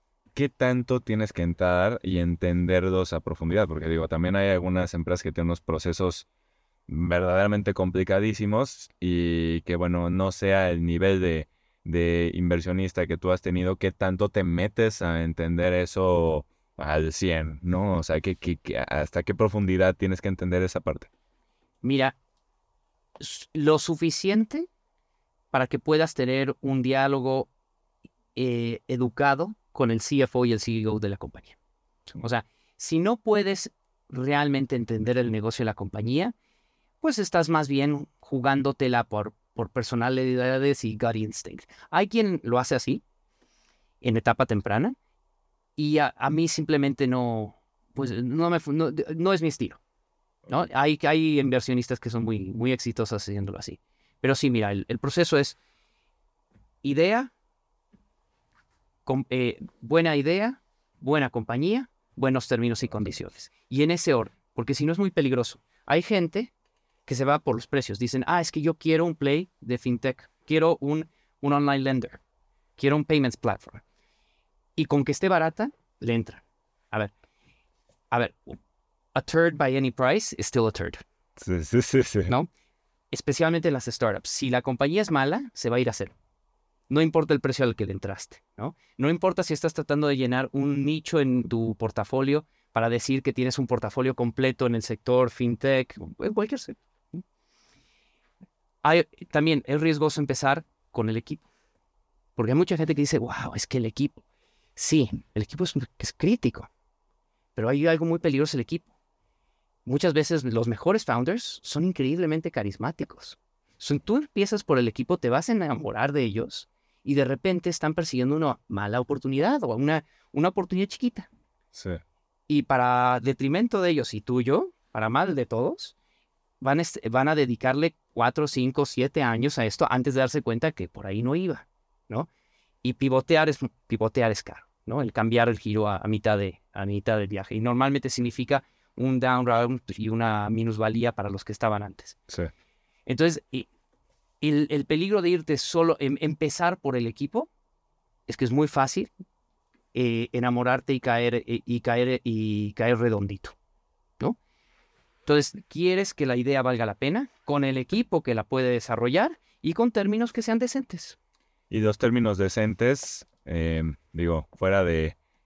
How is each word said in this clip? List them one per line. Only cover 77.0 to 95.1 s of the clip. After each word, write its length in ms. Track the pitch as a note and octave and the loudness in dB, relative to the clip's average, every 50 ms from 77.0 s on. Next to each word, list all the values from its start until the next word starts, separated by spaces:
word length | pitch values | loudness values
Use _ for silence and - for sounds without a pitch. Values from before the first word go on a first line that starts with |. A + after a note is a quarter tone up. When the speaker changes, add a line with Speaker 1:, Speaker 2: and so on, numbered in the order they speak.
| G#2 G#2 - _ _ _ _ _ _ _ _ _ _ _ _ _ _ _ _ _ _ _ | -4 -4 -6 _ _ _ _ _ _ _ _ _ _ _ _ _ _ _ _ _ _ _
Speaker 2:
a 80 | A#2 A#2+ | 0 0
ver, 180 | A#2+ - - _ _ - - - _ _ _ _ _ _ _ _ _ _ - | 0 -2 -4 _ _ -18 -18 -18 _ _ _ _ _ _ _ _ _ _ -6
a 80 | C#3 | -6
turd 340 | - - - D#3+ E3 E3+ D#3 | -4 0 2 4 4 4 4
by 220 | B2+ D3+ C3 C3 C#3 | 2 0 0 2 2
any 140 | C3+ C3 | 0 0
price 440 | A#2+ - C3 B2+ D#3 A3 - - - - | 0 0 2 2 2 2 0 -4 -6 -6
is 100 | G#2+ - | -6 -2
still 200 | - B2 A2+ A2 | 2 2 2 2
a 40 | |
turd. 240 | - - F2+ E2+ - - - - _ _ _ _ _ | 0 -2 -6 -8 -8 -12 -18 -20 _ _ _ _ _
Speaker 1:
Sí, 280 | - - - F#2 E2+ D2+ | -12 -4 -2 -2 -2 0
sí, 180 | - A2+ B2 | 2 2 2
sí, 220 | B2+ - - C3+ - | 2 4 4 2 2
sí. 160 | - - G#2 F2 F#2 | 2 0 -2 0 0
Speaker 2:
¿No? 220 | B2 C3 E3 - _ _ _ _ _ _ _ _ _ _ _ _ | 0 0 -2 -2 _ _ _ _ _ _ _ _ _ _ _ _
Especialmente 600 | - - - - C3+ - E3 D#3+ E3 E3+ E3 E3+ | -12 -6 -4 -4 0 2 2 2 2 2 0 0
en 40 | C#3+ | 0
las 120 | B2+ - | -2 -4
startups. 440 | B2 A#2 - B2+ A2 G2 - - - | -6 -4 -2 0 0 0 -2 -6 -8
Si 200 | - - C#3 C3 | -6 -4 -2 0
la 120 | B2+ B2 | 0 0
compañía 400 | - C3+ B2+ - C#3 C#3+ E3 G3+ | 0 -2 -2 0 0 0 2 0
es 100 | G#3+ F#3+ | 0 2
mala, 380 | D#3+ C#3 C3+ C#3 E3+ B3 C#4+ B3 - | 2 2 2 2 0 -2 -4 -8 -10
se 160 | - - A#2+ | -6 -2 0
va 80 | A#2 B2 | 0 2
a 20 | |
ir 100 | B2+ A#2 | 2 0
a 40 | A2 | -2
cero. 200 | - G2+ - - _ _ _ _ _ _ _ _ _ _ _ _ _ _ - | -4 -8 -10 -12 _ _ _ _ _ _ _ _ _ _ _ _ _ _ -2
No 120 | C3+ D3 | 2 2
importa 320 | D#3+ D#3+ D#3 E3 D#3+ D#3 D#3 | 2 4 4 2 2 4 2
el 80 | C3+ | 2
precio 240 | - C#3 B2+ - C3+ | 2 0 0 2 0
al 100 | A#2+ A2 | 0 0
que 100 | - A2 | 0 -4
le 80 | G#2+ F#2+ | -4 -6
entraste, 500 | F#2+ - G2 G2 - - - - - _ _ _ - | -6 -8 -8 -10 -10 -12 -16 -18 -20 _ _ _ -10
¿no? 180 | G#2+ C#3 - _ _ _ _ - | -10 -10 -10 _ _ _ _ -2
No 120 | C3 D3 | 0 0
importa 340 | E3+ E3+ F#3 F#3 F3 - E3+ | 2 2 2 0 0 0 -2
si 100 | - D#3+ | -2 -2
estás 200 | C#3+ - E3 - | -2 -2 -2 -2
tratando 340 | - D3 - D3 D3 D3+ C#3+ | -4 -2 0 0 2 2 2
de 100 | C#3 C3 | 2 2
llenar 320 | C3 B2 B2 B2+ C3+ B2+ | 0 0 0 0 -2 -2
un 340 | - C#3 C#3 C#3+ C#3+ C#3 C#3 | -2 -2 0 0 0 0 0
nicho 340 | D3 D#3 D#3+ D#3 - E3+ D#3 | 0 -2 -2 -4 -2 0 2
en 240 | C#3 C3 B2 B2+ A2+ | 2 4 2 2 0
tu 320 | A#2+ A#2+ A2+ A2+ A2+ G#2+ | 0 -2 -2 -2 -2 -2
portafolio 720 | - A2+ A2 - - G2+ - - C3 C3+ C3+ C#3+ D3+ D#3+ _ _ _ _ _ | -4 -4 -4 -2 -4 -4 -2 -2 0 0 2 0 0 -2 _ _ _ _ _
para 180 | - A#2 A2+ A#2 | -2 0 0 2
decir 340 | A#2+ A#2 - - C3 C3+ - | 0 0 0 0 -2 0 0
que 100 | C#3 - | -2 -2
tienes 260 | - B2+ B2+ - - | 0 0 0 0 -2
un 80 | C3 - | -2 0
portafolio 460 | B2+ A2+ - G#2 - C3+ B2+ C3 B2+ | 0 -2 -2 -2 -2 -2 -2 -2 0
completo 540 | - B2+ A#2+ - - C3 C3 B2 - C3+ B2 | 0 -2 -2 0 0 0 0 0 0 0 0
en 80 | A#2 | 0
el 80 | A2+ - | 0 -2
sector 460 | - A#2 - _ - | -4 -8 -6 _ 2